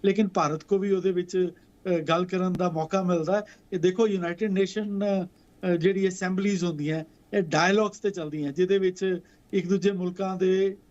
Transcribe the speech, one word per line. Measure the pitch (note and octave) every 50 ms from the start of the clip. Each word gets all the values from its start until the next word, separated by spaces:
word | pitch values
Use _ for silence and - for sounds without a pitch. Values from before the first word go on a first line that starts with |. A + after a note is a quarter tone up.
| -
ਲੇਕਿਨ | G3 F#3+ G#3 G#3+
ਭਾਰਤ | F#3 - F#3+ D#3+ D3 D#3 D#3 -
ਕੋ | - G3+
ਵੀ | G3 G3 G3+
ਉਹਦੇ | G3 F#3 E3+ F#3+
ਵਿੱਚ, | F3+ F3+ F3 - - F#3 F#3 E3+ - - - _ _ _ _
ਅ, | F#3+ F3 E3+
ਗੱਲ | D3+ D3+ E3 F3 F#3
ਕਰਨ | F3+ F#3+ F#3 F#3 F#3 F3+
ਦਾ | - F3+ F3
ਮੌਕਾ | D#3+ D#3+ D#3+ D#3+ G3 F#3+ F#3
ਮਿਲਦਾ | F3+ F3+ E3 D#3 E3 G3
ਹੈ। | G#3+ G#3 - - _ _ _ G3
ਇਹ | F3
ਦੇਖੋ, | D#3+ F#3 F#3 F#3+ A3+
ਯੂਨਾਈਟਿਡ | G#3+ G3 F#3 F3 E3+ F3 E3+ A3 G#3
ਨੇਸ਼ਨ, | F#3+ F#3+ G3 F#3 - G#3+ G#3 G#3 G3+ G3 G3+ G3+ G3 F#3+ F3+
ਅ, | F#3 _ _ _ _ _ - - F#3 F3
ਜਿਹੜੀ | E3+ D#3 F#3+ G3 G3 F#3+
ਅਸੈਂਬਲੀਜ਼ | F#3+ F3+ - F#3+ F#3 F#3+ F#3 G3 G#3 G3+ F3+ F3+
ਹੁੰਦੀਆਂ, | F3 D#3 D3 D3 D3+ D#3 D#3+ D#3+ - - _ _ _ -
ਇਹ | G#3
ਡਾਇਲਾਗਸ | F#3 D#3 E3 D#3 E3+ F#3 G3 G#3+ G#3+ G3+ - -
ਤੇ | - G3+
ਚੱਲਦੀਆਂ, | - F3 D#3+ D3+ D3 D3+ D3 C#3+
ਜਿਹਦੇ | C#3 E3 F#3 F#3 G3
ਵਿੱਚ | G3 F#3+ F#3 F#3 - F#3+ F#3+ F#3 E3+ - - _ _ _ _ -
ਇੱਕ | G3 F3+
ਦੂਜੇ | F3 G3+ F#3+ E3 G3+
ਮੁਲਕਾਂ | G3+ F3+ F3+ F3+ F3+ - G3 F#3+ F#3
ਦੇ | F3+ F#3+ F#3 F#3 F#3+ G3 G3 G3 - _ _